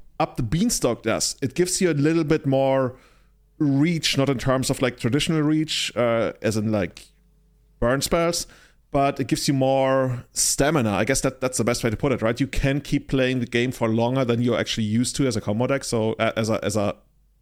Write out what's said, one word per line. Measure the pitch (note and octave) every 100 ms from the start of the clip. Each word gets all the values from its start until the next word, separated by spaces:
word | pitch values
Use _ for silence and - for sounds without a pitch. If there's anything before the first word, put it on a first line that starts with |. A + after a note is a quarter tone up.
| - -
Up | D#3 -
the |
Beanstalk | A#2 D#3+ A#3 - C3+ -
does, | A2 F#2 - -
it | C#3 -
gives | F3+ -
you | F#3
a |
little | D3 D3+ E3 D3+
bit | D#3 C#3
more | C3+ C3+ C3+ B2+ - - _ _ _ _ -
reach, | D3+ C3+ D#3+ E3 - -
not | C3+
in | C3
terms | C#3 C3 C3
of, | C3
like, | B2+ B2
traditional | A#2+ C#3 - D#3+
reach, | D3+ D#3 D#3 - - -
uh, | A#2+ A#2 G2 -
as | A2+ G#2+
in, | G#2+
like, | G#2+ F2+ - - _ _ _ _ _ _ -
burn | A#2+ C3+
spells, | - E3+ E3+ E3+ - - - _ _
but | C#3+ C#3 C#3+
it | A#2+
gives | D3+ -
you |
more | C#3 C3 C3+ C3+ C3+ C3 A#2+ -
stamina. | - - - C#3+ D#3+ A2
I | F#2+ A2
guess | C3+
that, | C3+ -
that's | B2+ -
the |
best | A2+ A#2+
way | A#2+
to | G#2+
put | C#3+
it, | A2
right? | A2 A#2
You | C3
can | - C3+ C#3
keep | - D3 -
playing | C3+ B2+ C3
the | A#2+
game | A#2+ B2+
for | - A2+
longer | A2+ A#2 C3+ A#2+
than | A#2
you're | A#2+ G2
actually | G#2+ - G#2+
used | A2 B2 -
to | C3+
as | A2
a |
combo | - G#2+ B2
deck, | C#3
so, | - A#2 A2
uh, | - A2 -
as | A2
a, | G#2+
as | G2+ G#2
a | G2+ - _ _ _ _